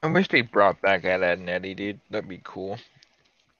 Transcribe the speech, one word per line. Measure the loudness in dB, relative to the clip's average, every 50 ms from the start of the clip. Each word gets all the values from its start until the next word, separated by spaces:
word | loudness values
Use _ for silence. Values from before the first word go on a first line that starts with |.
| -2
I | 2
wish | 2 2 2 4
they | 2 0
brought | 0 2 4 4 6 6 4 2
back | 2 2 2 2 2
Ed, | 0 0 2 2
Edd | 0 0 0
n | -2 -6
Eddy, | -6 -4 -4 -6 -8
dude. | -6 -6 -8 -8 -10 _ _
That'd | -8 -8 -8 -8
be | -14 -16 _
cool. | -16 -12 -10 -8 -8 -10 -12 -14 _ _ _ _ _ _ _ _ _ _ _ _ _ _ _